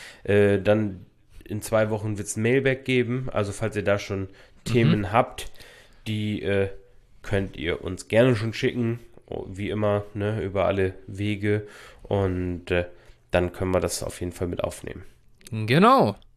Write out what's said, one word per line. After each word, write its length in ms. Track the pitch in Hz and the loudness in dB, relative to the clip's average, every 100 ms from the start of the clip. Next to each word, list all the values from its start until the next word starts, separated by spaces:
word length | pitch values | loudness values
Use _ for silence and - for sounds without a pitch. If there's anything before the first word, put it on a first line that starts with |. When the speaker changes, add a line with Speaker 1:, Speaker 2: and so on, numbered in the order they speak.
| - - | -20 -8
Speaker 1:
äh, 340 | - 104 101 101 | 2 6 6 4
dann 480 | 101 107 104 92 - _ _ - | 4 2 0 -6 -16 _ _ -18
in 160 | - 107 | -10 -8
zwei 300 | - 110 110 | 0 2 2
Wochen 260 | 107 107 104 | -2 -4 -6
wird's 200 | 101 107 | -6 -2
ein 60 | |
Mailbag 420 | 113 135 131 131 | 2 2 2 0
geben, 440 | - 127 117 127 - | 0 2 2 -2 -2
also 200 | 107 101 | -2 -2
falls 240 | - 110 101 | -2 -4 -2
ihr 80 | |
da 140 | 98 101 | 0 0
schon 240 | - 98 | -2 -6
Speaker 2:
Mhm. 60 | 95 - - - | -6 -12 -20 -14
Speaker 1:
Themen 480 | - 120 135 107 95 | 0 4 4 4 2
habt, 380 | 113 - - - - - - - - - | 2 2 -4 -14 -14 -20 -20 -20 -14 -6
die, 360 | 107 107 104 | -4 -2 -2
äh, 280 | 95 101 98 - - - - - | 0 0 0 -4 -18 -20 -20 -16
könnt 340 | - 101 92 - | -2 -2 -2 -4
ihr 280 | 78 80 | -4 -4
uns 240 | 92 90 - | -4 -10 2
gerne 260 | 107 127 | 4 6
schon 200 | 110 110 | 4 -2
schicken, 440 | - 131 123 113 117 - - - - - | -2 -2 -2 -2 -4 -10 -18 -10 -10 -8
wie 220 | 95 104 | -8 -4
immer, 340 | 107 104 104 - | 0 0 0 -2
ne, 280 | 104 104 110 | -4 -2 -2
über 240 | 95 95 87 | -2 0 2
alle 280 | 95 92 - - | 2 0 -2 -12
Wege 600 | 98 104 101 104 107 104 - - - | -6 -4 -2 0 -2 -4 -16 -20 -14
und, 680 | - 101 95 90 90 85 - | -4 0 0 0 -4 -6 -2
äh, 160 | 90 87 - - - _ | -2 -2 -8 -20 -20 _
dann 220 | 90 90 | 0 0
können 200 | - 92 | -2 0
wir 80 | 90 | 0
das 220 | 85 - | 0 -4
auf 180 | - - | -8 -8
jeden 120 | 87 | -8
Fall 140 | - 90 | -6 -6
mit 140 | 90 | -4
aufnehmen. 380 | - - - - - - _ - - | -6 -8 -12 -14 -18 -20 _ -20 -10
Speaker 2:
Genau, 680 | 110 110 143 220 269 120 - - | -4 2 6 6 6 4 0 -10